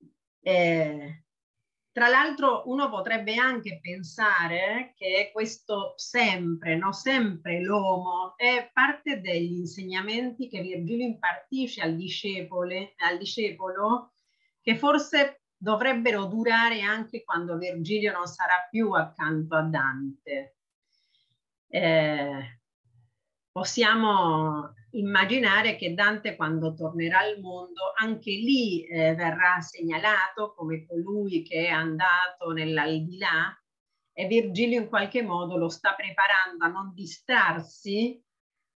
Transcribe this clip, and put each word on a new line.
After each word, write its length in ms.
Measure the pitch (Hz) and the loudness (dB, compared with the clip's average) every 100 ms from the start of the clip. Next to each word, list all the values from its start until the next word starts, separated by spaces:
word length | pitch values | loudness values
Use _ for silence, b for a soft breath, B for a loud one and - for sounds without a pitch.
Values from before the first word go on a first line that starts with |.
| - _ _ _ | -20 _ _ _
Eh, 840 | 185 180 170 165 151 151 147 160 _ _ _ _ _ _ _ | 0 4 4 4 0 -4 -10 -16 _ _ _ _ _ _ _
tra 160 | 240 240 | 2 4
l'altro 540 | 262 311 277 277 233 254 | 6 4 2 2 2 -2
uno 240 | 269 277 | -2 -2
potrebbe 460 | 202 190 226 208 226 | -2 -2 -2 0 0
anche 440 | 262 240 208 160 | 0 0 -6 -10
pensare 1120 | 175 185 165 - 214 185 165 170 196 240 254 - | -10 -12 -10 0 2 2 2 0 -2 -2 -6 -8
che 320 | 190 190 202 | -2 0 0
questo 600 | 214 220 - - 151 143 - | -2 -4 -6 -6 -4 -4 -8
sempre, 800 | - 240 220 180 170 165 170 165 | -4 0 2 0 -2 -2 -2 0
no, 160 | 196 | -2
sempre 680 | 190 262 262 214 165 175 175 | -2 0 0 0 -2 -4 -4
l'uomo, 760 | 185 208 190 185 180 185 185 - | 0 0 2 0 -2 -4 -4 0
è 340 | 247 247 240 | 2 2 0
parte 480 | 254 285 285 294 220 | 2 2 0 -6 -4
degli 380 | 180 170 175 175 | -2 -2 -2 -4
insegnamenti 920 | 165 190 185 185 208 226 254 233 240 | -6 -8 -8 -6 -4 -4 -4 -6 -8
che 120 | 185 | -8
Virgilio 440 | 185 170 165 233 247 | -8 -6 -4 -2 -2
impartisce 760 | 226 180 - - 262 247 202 | -2 -4 -4 -6 -4 -4 -4
al 140 | 165 165 | -4 -4
discepole-, 1000 | 185 - 202 185 165 180 180 185 202 - | -6 -6 -6 -6 -6 -4 -4 -4 -8 -2
al 200 | 170 175 | -2 -2
discepolo, 920 | 196 233 208 160 185 190 214 247 - _ _ _ _ _ | -6 -4 -4 -4 -8 -2 0 0 -4 _ _ _ _ _
che 160 | 226 226 | -2 2
forse 680 | 285 294 - 294 277 - _ _ | 4 4 4 2 2 -2 _ _
dovrebbero 640 | 190 214 262 233 233 208 190 | 0 2 2 2 2 0 0
durare 560 | 220 226 233 233 220 | -2 2 4 4 2
anche 400 | 202 220 220 226 | -2 -2 -6 -10
quando 340 | - 175 175 170 | -4 -4 -2 -4
Virgilio 540 | 180 170 165 214 208 | -4 -4 -2 0 0
non 160 | 180 175 | 0 -4
sarà 400 | - 180 180 - | -2 2 2 0
più 220 | 220 214 | 0 2
accanto 640 | 170 160 - 156 156 156 160 | 2 0 -2 -2 -2 0 0
a 80 | |
Dante. 920 | 160 143 135 131 139 139 143 139 139 _ _ _ _ _ _ _ _ _ _ _ _ | 2 2 0 -2 -6 -8 -8 -6 -8 _ _ _ _ _ _ _ _ _ _ _ _
Eh, 920 | - 165 160 151 147 143 135 120 - _ _ _ _ _ _ _ _ _ | 0 4 4 4 0 -4 -6 -10 -16 _ _ _ _ _ _ _ _ _
possiamo 1200 | 185 185 233 214 226 214 196 170 156 156 151 147 - _ | -6 -2 4 4 6 4 4 4 4 2 -2 -6 -14 _
immaginare 840 | 226 202 196 196 262 214 202 220 - | -4 2 2 4 4 4 4 2 0
che 200 | 175 175 | -4 2
Dante, 400 | 208 214 208 - | 2 2 -4 -4
quando 400 | 156 160 160 160 | -2 0 -2 -4
tornerà 460 | 160 170 165 185 | -6 -4 2 2
al 180 | 214 202 | 2 -2
mondo, 520 | 180 180 180 175 190 214 | -8 -10 -12 -6 -4 0
anche 340 | 220 214 - | -2 -2 -4
lì, 560 | 196 240 262 220 165 160 | -2 2 4 2 -2 -2
eh, 300 | 165 160 165 | 2 2 2
verrà 440 | 165 160 180 180 | 0 2 4 2
segnalato 920 | 160 - 165 160 214 202 190 214 214 - | -2 -6 -4 0 2 2 0 -2 -6 -6
come 300 | 160 160 170 | -6 -6 -6
colui 560 | 170 190 208 196 165 | -6 -4 -4 -2 -2
che 240 | - 165 170 | -2 -2 0
è 40 | |
andato 840 | 160 165 160 185 180 180 - 165 | 0 0 2 4 4 2 -4 -6
nell'aldilà, 1080 | 160 156 156 151 160 165 185 185 233 196 - _ _ _ _ _ | -4 -2 0 0 -2 -4 -4 0 0 0 -6 _ _ _ _ _
e 140 | - 190 | -6 0
Virgilio 520 | 226 202 180 233 240 | 2 2 0 0 0
in 80 | 220 | 0
qualche 360 | 214 202 247 | 0 0 -2
modo 340 | 208 175 170 175 | -2 -2 -2 -2
lo 120 | 165 | -2
sta 260 | - 208 - | -2 -2 -2
preparando 720 | 196 196 196 190 185 170 170 | -2 2 4 4 0 0 -2
a 20 | |
non 260 | 180 196 | -2 -8
distrarsi 1300 | 180 165 - - 240 180 165 - - 202 208 240 254 _ _ _ _ _ | -12 -14 -10 0 2 2 0 -8 -12 -4 0 0 -2 _ _ _ _ _